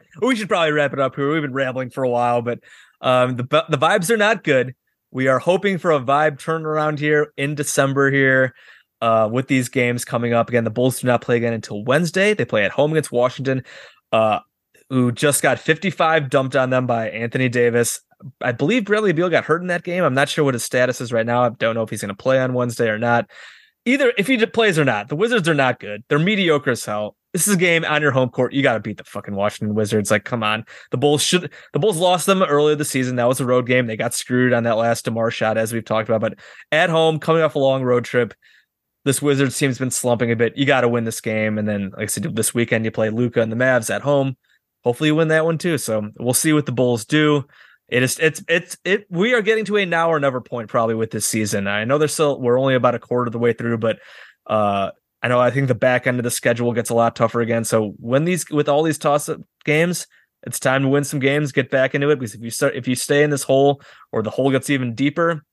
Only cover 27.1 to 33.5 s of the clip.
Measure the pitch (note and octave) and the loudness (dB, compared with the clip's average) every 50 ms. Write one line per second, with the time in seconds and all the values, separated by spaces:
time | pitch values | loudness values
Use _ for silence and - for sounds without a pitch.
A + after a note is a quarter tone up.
27.1 | - _ _ _ - F3 D#3 G3+ G3+ E3+ F3+ F3 E3+ E3 E3 - D3+ D3+ D3+ C#3+ | -10 _ _ _ -6 -2 0 2 2 2 2 2 2 0 0 0 -2 0 0 0
28.1 | B2 C3 C3 B2 - - B2+ A#2+ - C#3 C3+ C3+ A#2 G#2+ G2+ A2 G2+ - - - | 2 2 0 0 0 -2 -2 -2 0 0 0 0 0 0 -2 -6 -10 -10 -12 -14
29.1 | - G2+ - - G2+ G2 G2+ G#2 - - A2+ G#2+ G#2 G#2+ G#2+ G#2 A2+ G#2+ G2+ - | -14 -12 -10 -8 -4 -2 -2 -2 -2 -4 -4 -2 0 0 0 0 0 0 0 2
30.1 | G#2+ G#2 - - B2+ A#2 A2 G#2+ G#2+ A2 A#2 - - - - - - B2+ C3 D3 | 0 0 0 -2 -6 -4 -2 -2 -2 -4 -6 -10 -18 -20 -12 -8 -4 0 2 2
31.1 | D3+ C#3+ - - F3+ E3+ D3+ D3 - - - - - D3 D3+ G#3+ E3+ D#3 F3+ F3+ | 2 2 2 0 0 -2 -2 -6 -14 -18 -12 -6 -4 0 0 0 0 2 2 2
32.1 | F3+ F3 - G3 G3 F#3+ F#3+ D3+ D3 D3 D3 D3+ D3+ C#3+ D3+ - - C3 B2+ B2+ | 2 2 2 2 2 2 2 2 2 2 4 2 2 0 -2 -2 -2 -2 -2 -2
33.1 | B2+ B2 A#2+ B2 C3 - C#3 B2 | 0 0 2 2 0 0 0 0